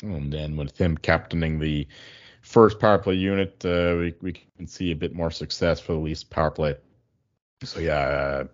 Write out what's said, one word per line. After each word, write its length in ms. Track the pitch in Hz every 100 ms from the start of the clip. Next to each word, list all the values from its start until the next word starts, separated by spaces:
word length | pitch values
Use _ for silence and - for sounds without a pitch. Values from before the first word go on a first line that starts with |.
and 300 | 104 82 71
then 240 | 76 76 76
with 240 | 71 -
him 160 | 90 78
captaining 640 | - 82 - 85 80 78
the 280 | 78 76 71 - - - - -
first 400 | - 117 107 107
power 160 | 110 101
play 200 | - 92
unit, 460 | 95 98 95 - 90
uh, 300 | 87 87 87
we, 160 | 85 85
we 100 | 92 87 _ -
can 100 | 85
see 240 | - 90
a 60 | 78
bit 180 | 85
more 160 | 82 82
success 480 | - 71 - 87 80
for 140 | -
the 60 | 82
Leafs 260 | 78 80
power 260 | - - 78
play. 260 | - 76 71 _ _ _ _ _ _ _ -
So 180 | - -
yeah, 180 | 82 76
uh, 460 | 67 69 69 69 65